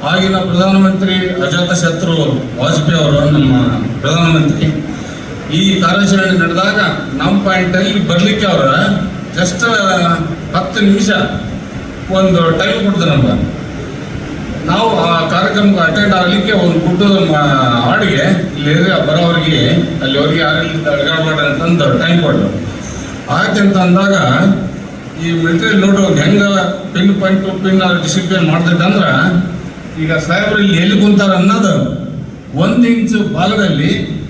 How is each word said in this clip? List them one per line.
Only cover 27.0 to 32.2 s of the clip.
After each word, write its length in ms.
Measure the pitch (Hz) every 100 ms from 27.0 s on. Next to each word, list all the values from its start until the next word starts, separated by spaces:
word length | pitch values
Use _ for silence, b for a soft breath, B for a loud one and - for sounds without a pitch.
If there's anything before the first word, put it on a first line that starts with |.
| 196
point 320 | 185 190 190
to 220 | 190 180 190
pin 160 | 190
ಅವ್ರು 200 | 185 170
ಡಿಸಿಪ್ಲಿನ್ 480 | 156 190 - 185 156
ಮಾಡ್ತೈತೆ 340 | 165 170 170
ಅಂದ್ರ, 220 | 185 202 151 - 185 180 - - - - - 160
ಈಗ 100 | 156
ಸಾಹೇಬ್ರು 500 | 160 - 175 208 208
ಇಲ್ಲಿ 160 | 196 165
ಎಲ್ಲಿ 220 | 185 202
ಕುಂತಾರ 300 | 202 196 196
ಅನ್ನೋದು 680 | 185 196 214 196 139 123 - - -